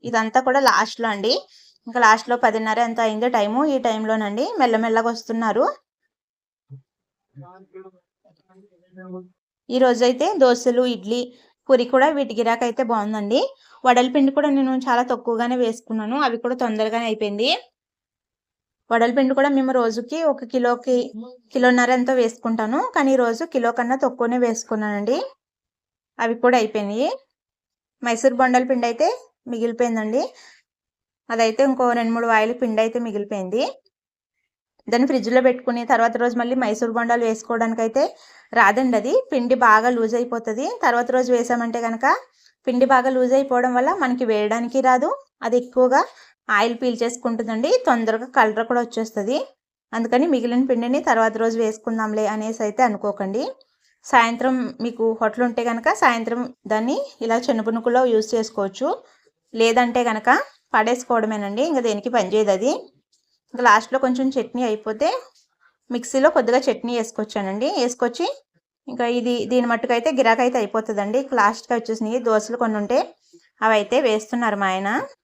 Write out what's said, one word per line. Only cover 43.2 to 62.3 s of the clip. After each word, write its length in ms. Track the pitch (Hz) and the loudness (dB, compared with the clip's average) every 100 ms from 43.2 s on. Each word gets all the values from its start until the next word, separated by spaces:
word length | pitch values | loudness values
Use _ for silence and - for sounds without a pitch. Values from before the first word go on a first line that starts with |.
| 254 | 2
అయిపోవడం 400 | 269 269 247 247 | 2 2 0 2
వల్ల 160 | 247 269 | 2 0
మనకి 300 | 392 254 247 | 0 0 0
వేయడానికి 540 | 247 208 214 226 233 262 | 0 0 0 -2 -2 0
రాదు, 300 | 262 254 302 554 - _ | 4 4 2 -4 -10 _
అది 140 | 240 240 | -2 0
ఎక్కువగా 440 | 247 254 254 269 494 - - _ - | 0 2 4 4 0 -8 -20 _ -2
ఆయిల్ 280 | 208 226 233 | 0 0 0
పీల్చేసుకుంటుందండి, 920 | 254 233 240 240 247 226 220 220 277 494 | -4 -2 -4 -4 -6 -4 -4 -2 0 2
తొందరగా 460 | 494 240 226 220 254 | 2 0 0 -2 -2
కలర్ 340 | 262 220 214 | 2 2 2
కూడా 160 | 226 240 | -2 -2
వచ్చేస్తది. 580 | 233 226 220 220 202 277 539 _ _ _ _ | -2 -6 -6 -6 -2 -4 -4 _ _ _ _
అందుకని 340 | 226 233 247 330 | -6 0 2 2
మిగిలిన 380 | 262 233 247 | 2 2 0
పిండిని 360 | 262 240 240 277 | 2 0 0 -2
తర్వాత 320 | 302 226 226 220 | 2 2 2 2
రోజు 200 | 226 226 | -2 0
వేసుకుందాంలే 640 | 220 220 - 226 214 214 214 | -2 -2 -6 -4 -2 -2 -2
అనేసి 340 | 214 214 226 | -2 -6 -4
అయితే 200 | 214 208 | -4 0
అనుకోకండి. 600 | 254 202 208 196 196 208 330 539 _ _ _ _ - | 0 0 -4 -4 -4 -4 -6 -8 _ _ _ _ 2
సాయంత్రం 480 | 254 233 240 254 254 247 - | 2 4 0 -2 -2 -4 -6
మీకు 260 | 233 240 226 | -8 -2 -2
హోటల్ 300 | 220 220 220 | 0 -2 0
ఉంటే 180 | 247 226 | -2 -2
కనుక 240 | 233 233 262 | -4 -2 -2
సాయంత్రం 460 | 403 294 233 226 233 247 - - | 2 2 2 -4 -6 -8 -10 -4
దాన్ని 300 | 214 233 381 554 - | -2 0 -4 -6 -8
ఇలా 180 | 226 233 | -2 -2
చెనుపునుకులో 640 | 247 226 214 226 233 247 254 | 0 -2 -2 -2 0 2 2
యూజ్ 220 | 220 214 | 2 0
చేసుకోవచ్చు, 580 | 233 226 - 196 190 277 427 _ _ _ _ _ | -4 -4 -4 -6 -4 -4 -4 _ _ _ _ _
లేదంటే 460 | 226 226 233 240 240 | 0 2 4 2 0
కనుక 240 | 240 220 226 311 - _ _ | 0 0 2 2 0 _ _
పడేసుకోవడమేనండి, 920 | 226 220 247 - 233 220 214 202 208 | 0 0 -2 -2 -2 0 -4 -6 -4
ఇంకా 180 | 311 277 | -2 0
దేనికి 280 | 233 208 240 | -2 -4 -2
పనిచేయదు 420 | 233 185 | -2 0